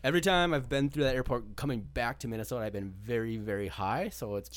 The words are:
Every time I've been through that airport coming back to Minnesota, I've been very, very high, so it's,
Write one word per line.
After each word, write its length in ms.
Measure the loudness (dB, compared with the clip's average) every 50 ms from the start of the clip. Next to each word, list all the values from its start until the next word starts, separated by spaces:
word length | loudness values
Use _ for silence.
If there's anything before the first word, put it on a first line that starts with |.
| 0
Every 160 | 2 4 4
time 320 | 4 6 6 6 6 4
I've 160 | 4 2 0 0
been 220 | 2 2 2 2
through 140 | 2 2 2
that 100 | 4 4
airport 420 | 2 0 0 0 -2 -2 -6 -8
coming 260 | -4 -2 -2 -2 -2
back 360 | -4 -4 -4 -2 -2 -2 -2 -4
to 60 | -6 -4
Minnesota, 380 | -4 -4 -4 -2 -2 -2 -2
I've 80 | -2 -2
been 160 | -4 -6 -6
very, 480 | -8 -8 -6 -2 0 0 0 0 -2 -2
very 300 | -2 -2 0 0 0 -2
high, 420 | -2 -2 0 0 0 0 -2 -4
so 280 | -4 -6 -6 -4 -4 -4
it's, 120 | -4 -6 -8